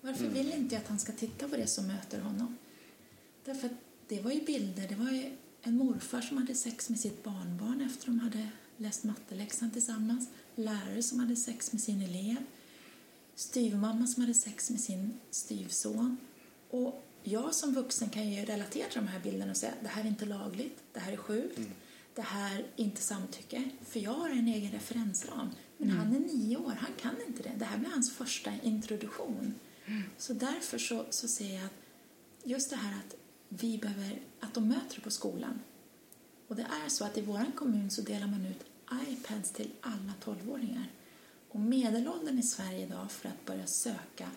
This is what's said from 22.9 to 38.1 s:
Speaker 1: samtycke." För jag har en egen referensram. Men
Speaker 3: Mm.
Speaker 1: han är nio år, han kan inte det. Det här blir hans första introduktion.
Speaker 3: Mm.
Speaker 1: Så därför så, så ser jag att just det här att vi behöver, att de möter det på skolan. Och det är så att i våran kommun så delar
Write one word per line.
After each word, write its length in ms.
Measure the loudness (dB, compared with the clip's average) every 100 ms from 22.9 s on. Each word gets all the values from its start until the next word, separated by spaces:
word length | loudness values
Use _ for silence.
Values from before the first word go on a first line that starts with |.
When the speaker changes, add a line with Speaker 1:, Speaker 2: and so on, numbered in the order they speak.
| 2
Speaker 1:
samtycke." 680 | -2 -2 -4 -6 -6 -2 -2 -4
För 160 | -6 -4
jag 100 | -2
har 160 | 0 2
en 180 | 4 6
egen 240 | 4 0
referensram. 760 | -4 -2 0 2 0 -2 -2 -4 -4 -14 2
Men 120 | 4
Speaker 3:
Mm. 80 | 6
Speaker 1:
han 160 | 6 6
är 40 |
nio 360 | 6 4 4 2
år, 160 | 2 -2
han 120 | -4 -2
kan 140 | -2 -2 -4
inte 160 | -4
det. 100 | -4 -2
Det 80 |
här 140 | -2 0
blir 120 | 0
hans 220 | 2 2
första 400 | 2 -2 -2 -2 0
introduktion. 920 | 2 2 0 -2 -4 -6 -4 -2 -2 -4 -10 -16 -4
Speaker 3:
Mm. 160 | -4 -4 -8
Speaker 1:
Så 140 | -4
därför 460 | 0 0 0 -2 -2
så, 260 | 0 -2 0
så 180 | -2 0
ser 260 | -2 -2
jag 100 | -4
att 80 | -6 -8 -18 -20 -20 -20 -20 -10
just 260 | -2 0 0
det 60 | 0
här 220 | -2 -4
att 160 | -8 -14 -16 -20 -12
vi 300 | -2 0 0
behöver, 400 | -2 -2 -4 -6 -10 -10
att 140 | -6
de 140 | 2 4
möter 260 | 4 0
det 60 | -8
på 100 | -4
skolan. 500 | -2 -2 -2 -4 -6 -8 -18 -20 -20 -20 -20 -20 -20 -8
Och 80 | -6
det 100 | -2 -4
är 40 | 0
så 160 | 0
att 140 | 0 -2
i 20 |
våran 320 | 0 0 0
kommun 380 | 2 2 4 2
så 120 | -2
delar 240 | -2